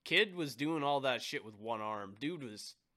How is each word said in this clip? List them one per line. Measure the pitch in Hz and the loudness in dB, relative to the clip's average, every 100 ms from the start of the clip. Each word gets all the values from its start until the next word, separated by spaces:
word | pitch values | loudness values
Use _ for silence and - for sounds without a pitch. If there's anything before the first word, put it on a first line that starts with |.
Kid | - 170 214 180 | 2 4 4 2
was | 151 113 | -4 0
doing | 147 160 | 0 2
all | 143 143 | 2 4
that | 131 120 | 4 0
shit | - 147 104 | -2 -6 -8
with | 104 | -10
one | 107 113 | -4 -2
arm. | 107 107 101 98 | -2 -4 -6 -6
Dude | 143 175 | -6 -6
was | 127 107 - - _ | -10 -12 -14 -16 _